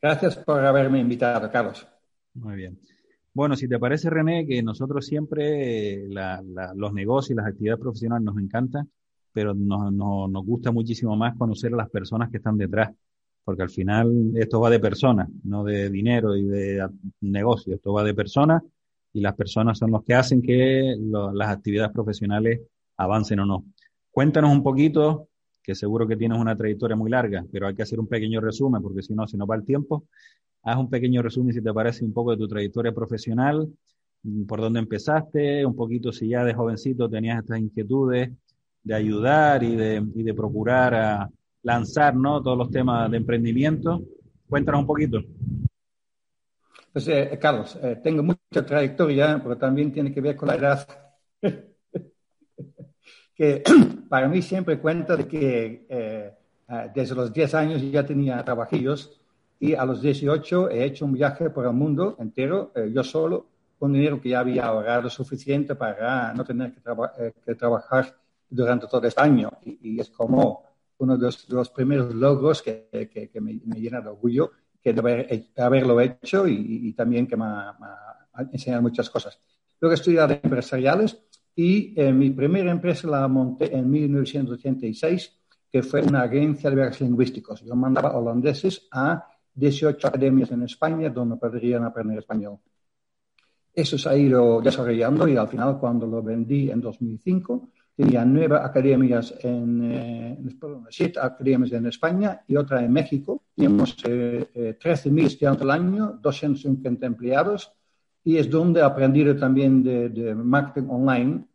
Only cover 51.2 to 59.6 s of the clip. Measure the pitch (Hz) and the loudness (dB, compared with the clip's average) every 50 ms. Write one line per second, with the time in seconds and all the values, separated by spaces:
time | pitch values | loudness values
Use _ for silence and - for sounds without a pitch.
51.2 | _ _ _ _ - 196 - - - - _ _ _ _ _ 185 - - _ _ | _ _ _ _ -4 -4 -4 -4 -14 -20 _ _ _ _ _ -12 -12 -12 _ _
52.2 | _ _ _ _ _ _ _ - - - _ _ - - _ _ _ - - - | _ _ _ _ _ _ _ -20 -20 -20 _ _ -20 -20 _ _ _ -20 -20 -20
53.2 | _ _ _ _ 156 147 139 143 - - 330 320 226 - - - - - - 131 | _ _ _ _ 2 2 2 2 4 8 10 10 10 8 4 -8 -8 0 0 2
54.2 | 131 135 160 185 - - 190 190 185 170 156 135 147 156 165 170 160 - 175 156 | 2 4 2 0 0 0 -2 -4 0 0 -2 0 0 -2 0 0 0 0 0 0
55.2 | 143 - - 156 147 135 127 117 113 110 113 120 - _ 135 123 113 107 110 110 | 0 -2 -2 0 0 0 0 0 -2 -4 -8 -12 -16 _ -8 -6 -6 -6 -8 -10
56.2 | 104 101 101 _ _ _ _ _ _ _ 123 117 113 113 104 139 127 120 131 123 | -12 -14 -18 _ _ _ _ _ _ _ -10 -10 -10 -8 -4 -4 -4 -4 -2 -4
57.2 | 127 117 107 156 160 135 147 156 151 156 160 147 131 139 139 147 139 143 147 139 | -4 -4 0 0 0 2 2 0 0 0 0 -2 -4 0 0 0 0 0 0 0
58.2 | 139 135 127 120 120 - 123 113 117 - - 151 127 131 143 143 143 - - _ | 0 0 -2 -4 -4 -4 -4 -4 -4 -4 -2 -2 0 0 -2 -4 -6 -16 -20 _
59.2 | _ _ _ _ _ _ _ _ | _ _ _ _ _ _ _ _